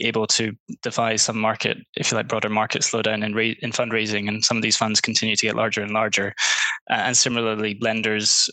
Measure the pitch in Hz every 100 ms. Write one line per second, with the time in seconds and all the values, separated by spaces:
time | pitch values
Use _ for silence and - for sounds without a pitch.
0 | 117 113 107 - 110 104 - - 117 120
1 | 113 110 - 110 107 110 117 - - -
2 | - 113 110 113 107 107 107 - - 113
3 | 110 107 107 110 113 107 120 113 120 113
4 | 107 104 104 107 - 117 110 - 110 104
5 | - 110 110 107 110 110 110 107 104 107
6 | 110 98 101 - - - - - - 113
7 | 101 120 135 117 113 107 107 101 113 110
8 | 110 107 107 - -